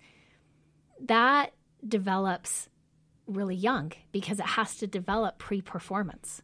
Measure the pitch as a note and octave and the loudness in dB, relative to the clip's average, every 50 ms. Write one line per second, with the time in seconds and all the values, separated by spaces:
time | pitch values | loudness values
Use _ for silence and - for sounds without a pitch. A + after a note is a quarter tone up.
0 | - - - - _ _ _ _ _ _ _ _ _ _ _ _ _ _ _ - | -14 -20 -20 -20 _ _ _ _ _ _ _ _ _ _ _ _ _ _ _ -14
1 | C4+ - A3+ A3+ A#3+ B3+ C#4 C#4+ C#4 - _ _ _ _ _ _ - G#3 A3+ G#3 | -2 2 4 6 8 8 6 6 4 0 _ _ _ _ _ _ -6 -2 -2 0
2 | F#3+ G3 F#3+ F#3+ G3 F#3+ F3+ - - - - - - - _ _ _ _ _ _ | 2 2 0 2 2 0 0 -2 -4 -6 -6 -6 -6 -10 _ _ _ _ _ _
3 | _ _ _ _ _ - G3 G3 G3+ F#3 F#3 F3+ G3 A#3 C4+ A3+ D3 D#3 - - | _ _ _ _ _ -6 -4 -2 -2 -2 -2 0 2 2 2 2 -2 -4 -8 -12
4 | - _ - G3 F#3 - G#3+ G3+ - - - - G#3+ - - - G#3+ G3 - F#3+ | -18 _ -6 -6 -4 -2 -4 -2 -2 0 0 0 0 -2 -2 -6 -6 -4 -4 -4
5 | F3+ - G3+ A3 A3 F#3+ - - - - G#3 G3 F#3 - - E3+ - - F#3+ G3+ | -2 0 0 2 2 0 -2 -6 -6 -4 -4 -4 -4 -4 -8 -10 -8 -4 -2 -2
6 | G3+ E3 - - - - - - | -2 -2 -4 -10 -12 -14 -14 -14